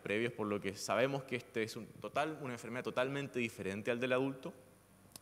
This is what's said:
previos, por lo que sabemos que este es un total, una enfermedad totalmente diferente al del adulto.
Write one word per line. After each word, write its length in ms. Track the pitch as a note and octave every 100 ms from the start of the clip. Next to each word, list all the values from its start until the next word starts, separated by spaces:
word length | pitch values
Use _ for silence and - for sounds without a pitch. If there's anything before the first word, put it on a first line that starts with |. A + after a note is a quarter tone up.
previos, 320 | - G#2 A#2
por 140 | A#2 G#2
lo 120 | G#2
que 160 | F#2+ F#2+
sabemos 480 | - G2+ C3+ C#3
que 120 | - B2
este 260 | - A2+
es 140 | A2 A#2
un 100 | G2+
total, 540 | - G#2+ C#3 D#3 D#3
una 120 | C3
enfermedad 300 | A#2+ A2+ B2
totalmente 540 | A#2 B2+ C3 C#3 C#3 B2
diferente 540 | A#2 - F#2 G2+ A2
al 80 | A#2+
del 140 | B2+
adulto. 380 | B2+ C3+ C#3 E3+ - - - - - - -